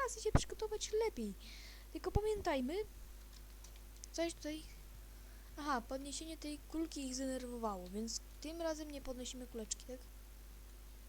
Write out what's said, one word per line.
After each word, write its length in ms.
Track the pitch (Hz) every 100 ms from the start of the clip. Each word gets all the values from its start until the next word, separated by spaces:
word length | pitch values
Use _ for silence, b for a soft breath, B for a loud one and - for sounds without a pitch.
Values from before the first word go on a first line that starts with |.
raz 140 | 508 440
i 40 |
się 100 | 427
przygotować 600 | - - 427 440 427 - 427 453
lepiej. 280 | 277 214 185 B B B B B
Tylko 180 | 320 370
pamiętajmy, 640 | - 415 415 349 277 247 359 440 - - - - - - - - - - - -
coś 220 | - 339
tutaj... 300 | - 302 311 - - - - - - B B B -
Aha, 240 | 202 240
podniesienie 560 | 226 269 285 269 320 320
tej 220 | 302 294
kulki 480 | - 320 330 294 269
ich 80 | 254
zdenerwowało, 720 | 262 262 247 240 226 190 180
więc 320 | 202 226 - - -
tym 200 | 294 330
razem 300 | 330 311 302
nie 100 | 285
podnosimy 460 | 269 247 247 254 247
kuleczki, 380 | 233 214 - -
tak? 140 | 254 - - - - - - - - - -